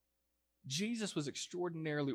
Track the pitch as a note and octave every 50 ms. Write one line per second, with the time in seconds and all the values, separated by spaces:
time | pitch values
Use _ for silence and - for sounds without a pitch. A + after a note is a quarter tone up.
0 | _ _ _ _ _ _ _ _ _ _ _ _ - C3+ C3 D#3 G3+ A3+ A#3+ A3+
1 | G#3+ F3+ - E3+ D3 C#3 - - - - - F3 F3 F3+ E3 D#3+ D#3 D#3 D3 D3
2 | C#3+ C3+ B2+